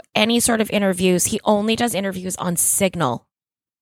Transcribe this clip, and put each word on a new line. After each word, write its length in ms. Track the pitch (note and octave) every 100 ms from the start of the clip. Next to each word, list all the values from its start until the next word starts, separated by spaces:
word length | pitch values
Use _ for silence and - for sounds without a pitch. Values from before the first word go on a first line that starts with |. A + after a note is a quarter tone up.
| -
any 260 | - G#3+ A#3
sort 200 | - A3+
of 100 | G#3+
interviews. 560 | G#3 G3 F3+ F#3 F3+ -
He 140 | G#3+
only 300 | - G#3 G#3+
does 200 | A3+ A#3+
interviews 420 | F3+ G3 F#3 F#3 -
on 200 | F3+ F3
Signal. 680 | - - F#3+ E3+ C3+ A#2 - _ _ _ _ _